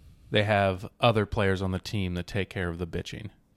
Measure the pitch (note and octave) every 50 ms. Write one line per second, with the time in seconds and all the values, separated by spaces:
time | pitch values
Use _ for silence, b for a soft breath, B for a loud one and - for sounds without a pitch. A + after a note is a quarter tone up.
0 | - - - - - - - A2 G#2 G#2 G#2+ G2+ G2+ G2 F#2+ F2+ G#2 - - _
1 | - B2 G#2+ A2 G#2 - - A#2 G2+ G2 F#2+ F#2 G2 F#2 F#2 F2+ - - - G#2
2 | F#2+ F2+ F2 F2 E2+ - - G2+ F#2 - - G2+ F2+ F2 E2 E2+ F2+ E2 D#2+ F2
3 | F2+ - - - - - - _ _ _ _